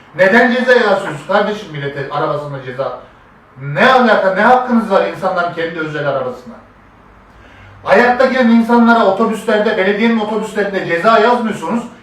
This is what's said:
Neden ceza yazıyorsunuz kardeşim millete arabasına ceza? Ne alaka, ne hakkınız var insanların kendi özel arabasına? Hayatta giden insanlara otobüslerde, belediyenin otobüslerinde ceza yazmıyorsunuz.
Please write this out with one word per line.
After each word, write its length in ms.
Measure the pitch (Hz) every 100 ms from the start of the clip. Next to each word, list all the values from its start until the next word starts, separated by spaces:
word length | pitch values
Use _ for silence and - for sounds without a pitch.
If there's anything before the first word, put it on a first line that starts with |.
| - 147
Neden 360 | 190 226 247
ceza 200 | 247 247
yazıyorsunuz 560 | 240 208 196 160 147 -
kardeşim 440 | 202 202 202 -
millete 380 | 143 139 143 131
arabasına 520 | 147 147 147 147 139
ceza? 360 | 127 127 - - - - - - _ 131
Ne 320 | 139 151 247
alaka, 420 | 254 226 202 190 190
ne 60 |
hakkınız 500 | 226 247 240 233 190
var 160 | 190 -
insanların 460 | - 185 175 170
kendi 260 | 160 165 165
özel 280 | 151 151 139
arabasına? 460 | 135 123 - - - - - - - - - - - - - - -
Hayatta 420 | 139 196 247 247 254
giden 240 | 254 233
insanlara 560 | 233 226 240 226 226 196
otobüslerde, 720 | 190 214 214 226 208 214 185
belediyenin 420 | 190 202 233 226
otobüslerinde 680 | 208 214 190 208 196 190 165
ceza 340 | 170 214 220
yazmıyorsunuz. 640 | 226 233 220 190 - 233 - -